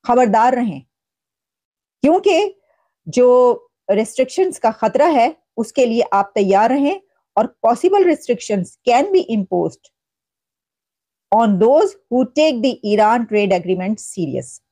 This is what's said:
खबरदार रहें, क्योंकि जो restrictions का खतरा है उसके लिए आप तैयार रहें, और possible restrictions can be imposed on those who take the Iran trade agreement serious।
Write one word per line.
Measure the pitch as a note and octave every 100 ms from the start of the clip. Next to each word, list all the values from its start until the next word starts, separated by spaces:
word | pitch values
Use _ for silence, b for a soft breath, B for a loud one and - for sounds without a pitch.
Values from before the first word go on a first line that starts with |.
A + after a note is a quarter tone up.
खबरदार | - B3 A#3+ A3 A#3+
रहें, | B3 A#3+ C#3 C3 _ _ _ _ _ _ _ _ _ _ _
क्योंकि | C#4 F4+ F#4+ E4+ G#4 - _ _ _ _ E3
जो | A#3+ B3 B3 B3 A#3 _ _ -
restrictions | G3+ A3 - C4 - F#4 -
का | A3+
खतरा | A3 A3 C4 D#4+
है | C#4 B3 D#4+ _ -
उसके | A3 -
लिए | A3+ A#3
आप | - G3 G3
तैयार | - G3 G3 A3+
रहें, | C#4 C#4+ G4 _ _ _ -
और | A3 _
possible | A3+ A#3+ F#4 G4+
restrictions | F4+ D4+ - A#3+ - G3+ F3 _ -
can | A#3+ F#4+
be | F#4+ - A3
imposed | F#3+ F3+ E3 - _ _ _ _ _ _ _ _ _ _ _ _ _ _ _
on | G#3+ A3+
those | F#3 A3 D4 G4 - _
who | B3 B3+ -
take | D#4 A#3+
the | C4 A3+ G#3
Iran | G#3 G#3+ A#3+
trade | A3+ G#3+ G3+ F#3
agreement | F3 F#3 F#3
serious। | G#3+ - - D#3 B2+ - - _